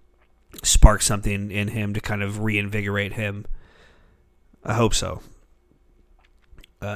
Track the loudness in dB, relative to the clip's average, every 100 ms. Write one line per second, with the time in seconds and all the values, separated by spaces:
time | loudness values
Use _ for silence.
0 | -20 _ _ _ _ -8 2 8 10 8
1 | 0 -2 -2 -4 -6 -6 -4 -4 -4 -4
2 | -6 -4 -6 -4 -2 -2 -2 -4 -4 -4
3 | -4 -4 -6 -6 -8 -10 -10 -20 -20 -20
4 | -20 _ _ _ _ _ -4 0 0 0
5 | -4 -8 -16 -20 _ _ _ _ _ _
6 | _ _ _ _ _ -20 -20 -14 -12